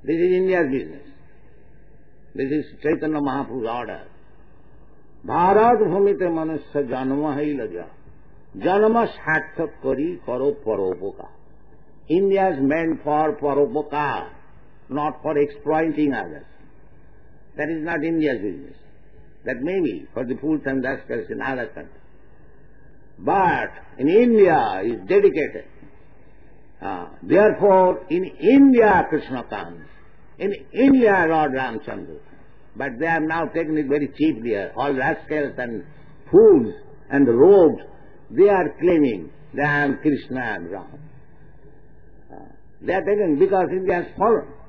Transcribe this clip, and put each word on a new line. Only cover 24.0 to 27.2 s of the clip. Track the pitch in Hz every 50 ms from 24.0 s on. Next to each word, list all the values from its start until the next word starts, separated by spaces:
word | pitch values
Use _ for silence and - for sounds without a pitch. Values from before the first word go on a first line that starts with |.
| 127 151
India | 180 220 247 247 226 214 196 175 160 139 120 107 95 95 98
is | 117 117 107 -
dedicated | - 180 202 202 190 - 156 139 - - - - - - - - - - - - - - - - - - - - - - - - - - - 87
uh, | 95 95 90 90 82 - -